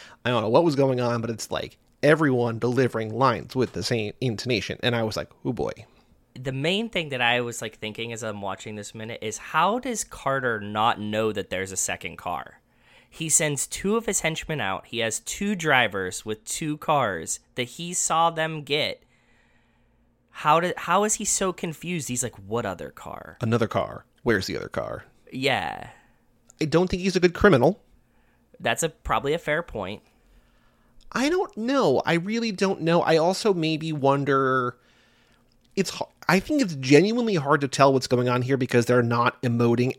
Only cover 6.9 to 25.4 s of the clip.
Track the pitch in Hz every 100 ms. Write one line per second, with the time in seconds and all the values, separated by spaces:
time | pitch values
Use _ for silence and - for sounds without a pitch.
6.9 | 196 156 127 120 123 120 113 113 - 107
7.9 | 107 113 113 113 104 101 95 113 107 101
8.9 | 110 110 117 110 - - 156 180 240 262
9.9 | 220 - - 139 135 127 110 104 107 113
10.9 | 107 104 107 110 104 92 92 95 95 -
11.9 | 87 90 85 90 76 - - _ _ _
12.9 | - _ - 160 - 156 139 - - 190
13.9 | 226 220 190 160 160 - 151 101 95 -
14.9 | 113 113 - - - 202 202 160 131 110
15.9 | 98 92 - 107 107 - - 156 151 -
16.9 | 147 113 90 - - _ - 123 - 170
17.9 | 175 - 160 170 160 160 156 139 147 113
18.9 | - _ _ _ _ _ _ _ _ _
19.9 | _ _ _ _ - 151 160 175 - -
20.9 | 185 214 - 208 - 190 175 180 151 170
21.9 | 175 123 123 120 - 98 117 107 85 71
22.9 | - - - - - 113 117 113 107 58
23.9 | - - _ 123 104 - 64 50 - 53
24.9 | - - _ - 127